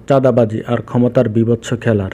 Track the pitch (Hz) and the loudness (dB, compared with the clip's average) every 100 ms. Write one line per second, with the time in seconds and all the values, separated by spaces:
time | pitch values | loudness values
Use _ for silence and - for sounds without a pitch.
0 | - 139 131 120 113 110 - 117 - 123 | 0 2 2 2 0 -2 -4 -6 -4 -2
1 | 120 - 113 107 113 117 - 117 117 107 | 0 0 0 0 0 -2 -4 -4 0 -2
2 | 95 | -2